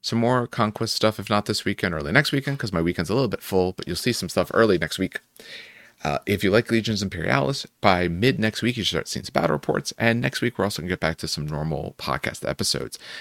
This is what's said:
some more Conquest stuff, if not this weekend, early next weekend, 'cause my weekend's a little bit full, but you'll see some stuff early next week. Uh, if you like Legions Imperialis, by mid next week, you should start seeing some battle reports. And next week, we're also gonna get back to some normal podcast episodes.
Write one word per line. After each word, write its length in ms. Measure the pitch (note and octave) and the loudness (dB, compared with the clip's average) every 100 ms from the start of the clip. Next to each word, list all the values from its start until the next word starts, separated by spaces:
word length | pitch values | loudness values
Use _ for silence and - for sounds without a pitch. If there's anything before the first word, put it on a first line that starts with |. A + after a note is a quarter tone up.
some 160 | - A#2 | -2 0
more 260 | A#2 B2+ A#2+ | 4 2 0
Conquest 480 | - A2 G#2 A2+ | 0 0 0 -4
stuff, 240 | - A2 G#2+ | 2 2 0
if 120 | G2 | 0
not 160 | G#2 - | 0 0
this 180 | G#2+ | -2
weekend, 300 | - G2+ G2 | -2 0 0
early 180 | D#2+ D2 | -2 0
next 200 | A2+ D3+ | 2 2
weekend, 260 | C#3 C3+ C#3 | 0 -2 -4
'cause 140 | A2 | -2
my 100 | F#2 | 0
weekend's 280 | E2 F2+ E2+ | 0 0 0
a 40 | |
little 140 | G#2+ B2+ | 2 0
bit 140 | F2+ | -2
full, 300 | - F#2+ F#2 | 0 2 2
but 160 | F#2 - | 0 -6
you'll 80 | F2 | -4
see 160 | - | -2
some 160 | A#2 F2+ | -2 -2
stuff 220 | - F2 | 0 0
early 240 | - A2+ F2+ | 4 4 4
next 200 | D#2+ - | 2 -2
week. 220 | F#2 - _ _ - - - - - _ | -4 -4 _ _ -20 -18 -18 -20 -20 _
Uh, 140 | - C#2+ - | -2 -2 0
if 180 | G2+ | 0
you 60 | G2 | 4
like 200 | G#2 A#2+ | 2 4
Legions 320 | A#2 A2 G#2+ | 0 2 -2
Imperialis, 640 | G2 F2+ D#2+ - C2+ C#3 - _ | -2 -4 0 2 2 -2 -8 _
by 260 | G#2+ F2+ F2+ | 6 6 4
mid 320 | E2+ A#2+ D#3+ | 2 2 4
next 240 | G#2+ - | 0 0
week, 140 | A2+ A#2+ | -2 0
you 80 | |
should 60 | F2+ | -2
start 180 | E2+ - | -2 -4
seeing 160 | - | -8
some 80 | - | -2
battle 220 | - - | 0 2
reports. 380 | D2 - - - - | 0 0 -2 -2 0
And 220 | A#2 A#2 | 2 2
next 220 | C3 - | 0 0
week, 160 | A#2 - | -4 0
we're 60 | |
also 180 | G2 - | -2 -2
gonna 80 | E2 | -4
get 100 | F2+ | -2
back 160 | D#2+ E2 | -2 -2
to 100 | E2 | -6
some 200 | - D2+ | -6 -4
normal 500 | D2+ D#2+ D2 - - | -4 -2 -2 -6 -8
podcast 500 | - C2 - - - | -6 -4 -4 -6 -6
episodes. 500 | - - - B1+ - - - | -4 -2 -4 -6 -12 -16 -18